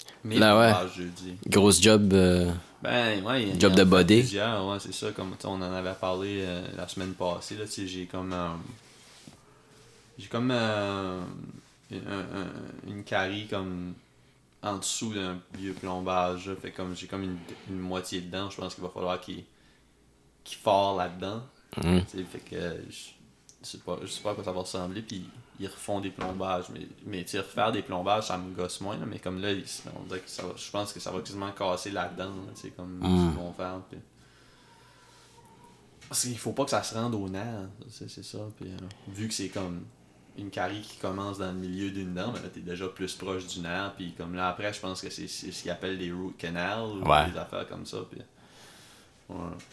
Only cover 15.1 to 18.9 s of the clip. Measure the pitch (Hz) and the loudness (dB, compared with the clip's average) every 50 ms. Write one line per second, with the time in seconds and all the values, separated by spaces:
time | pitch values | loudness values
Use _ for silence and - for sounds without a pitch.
15.1 | 104 101 92 92 90 90 - - 90 95 98 95 92 - 95 95 90 92 92 92 | -2 -2 -4 -4 -4 -8 -10 -12 -10 -8 -6 -6 -6 -6 -4 -4 -4 -2 0 2
16.1 | 92 92 90 90 90 90 92 98 95 - - 92 - - 92 92 87 87 92 - | 2 4 2 2 0 -2 -6 -8 -8 -8 -8 -10 -8 -8 -6 -6 -6 -8 -8 -8
17.1 | 95 98 95 92 90 85 82 - - - - 98 95 92 92 92 92 92 90 - | -6 -4 -4 -4 -6 -6 -8 -12 -14 -14 -10 -8 -8 -6 -4 -4 -4 -4 -4 -4
18.1 | 95 90 87 87 90 95 98 95 - - 95 90 - - 90 90 | -6 -6 -6 -6 -6 -6 -6 -6 -6 -8 -8 -8 -8 -8 -8 -8